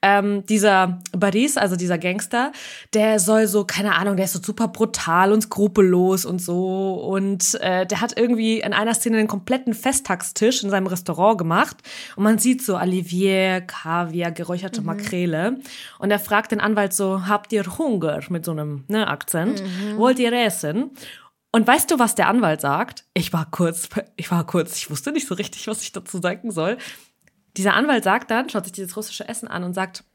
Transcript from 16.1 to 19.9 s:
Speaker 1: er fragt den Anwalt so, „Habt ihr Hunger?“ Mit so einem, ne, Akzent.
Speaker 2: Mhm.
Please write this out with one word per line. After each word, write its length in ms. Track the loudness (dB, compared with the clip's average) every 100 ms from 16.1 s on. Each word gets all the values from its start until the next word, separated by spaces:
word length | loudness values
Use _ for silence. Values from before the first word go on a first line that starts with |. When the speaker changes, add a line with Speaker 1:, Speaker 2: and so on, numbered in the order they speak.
Speaker 1:
er 80 | 0
fragt 320 | 2 0 0
den 80 | -2
Anwalt 320 | 0 2 0
so, 340 | 0 0 0 0
„Habt 260 | -2 0
ihr 100 | -4 -2 -4
Hunger?“ 420 | -2 0 0 -4 -4
Mit 140 | -6
so 80 | -4
einem, 320 | -4 -4 -8 -4
ne, 180 | -2 0
Akzent. 560 | -2 -4 -2 0 -2
Speaker 2:
Mhm. 320 | -6 -6 -6